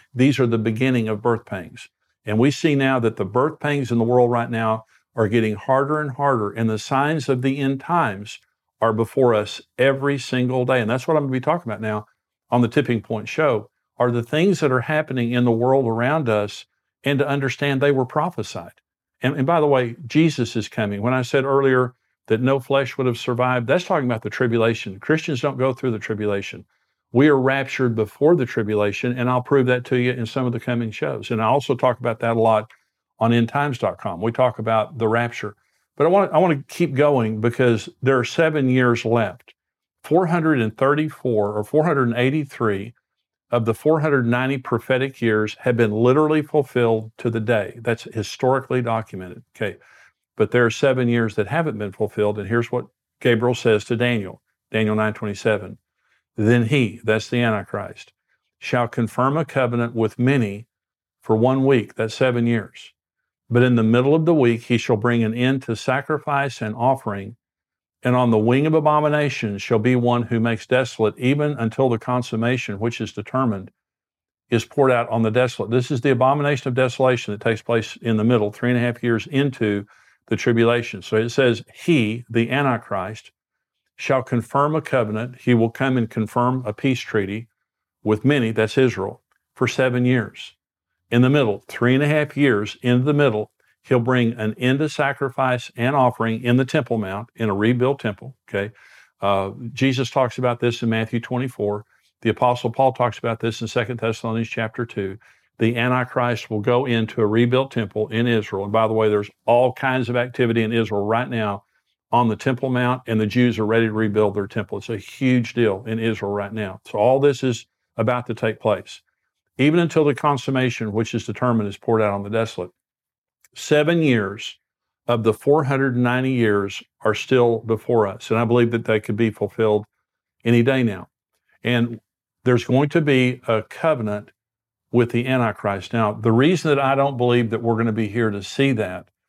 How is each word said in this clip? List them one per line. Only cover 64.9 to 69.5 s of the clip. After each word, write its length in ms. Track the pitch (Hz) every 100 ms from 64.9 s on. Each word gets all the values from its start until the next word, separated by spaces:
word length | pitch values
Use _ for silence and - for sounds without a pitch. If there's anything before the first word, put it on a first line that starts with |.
| 110
bring 260 | 120 120
an 100 | 110
end 300 | 117 127 135
to 120 | - 110
sacrifice 840 | - 131 139 151 151 143 139 -
and 140 | 110 110
offering. 640 | 123 131 113 98 98 113 _ _ _ _ _ _
And 120 | 123 127
on 140 | 123
the 80 | 110
wing 300 | 110 131 151
of 80 | 156
abomination 840 | 151 151 151 151 147 - 110